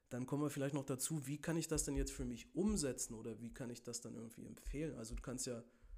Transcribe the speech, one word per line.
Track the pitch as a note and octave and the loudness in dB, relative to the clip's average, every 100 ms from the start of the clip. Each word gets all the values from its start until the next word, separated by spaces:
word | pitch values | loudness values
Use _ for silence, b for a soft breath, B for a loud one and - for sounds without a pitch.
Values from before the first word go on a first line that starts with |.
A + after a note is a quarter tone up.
| B | B
Dann | B2 B2+ | -2 2
kommen | C#3+ | 4
wir | D3 | 4
vielleicht | C#3+ C3+ | 2 2
noch | C#3+ C3 | 2 0
dazu, | B2+ - D#3 B2+ | 0 2 0 0
wie | D3 | -2
kann | - E3 | 2 2
ich | D#3 | 4
das | D3+ | 2
denn | - C#3 | 4 2
jetzt | C3+ | 2
für | - | 0
mich | B2 A#2 - | -2 -4 -4
umsetzen | - G3+ G3+ C#3 A#2+ - | 4 4 6 2 0 -2
oder | A2 A#2 G#2+ | -4 -4 -4
wie | A#2 | -6
kann | - A#2+ | -4 -6
ich | A#2+ | -6
das | A#2+ A#2 | -6 -6
dann | A2+ | -6
irgendwie | A2+ A2+ - - | -8 -10 -10 -10
empfehlen? | A2+ - C#3 D#3+ - | -8 -4 0 0 -2
Also | A2 | -4
du | A#2+ | -4
kannst | - B2 B2+ | -4 -2 -2
ja | A#2 - b b | -2 -6 b b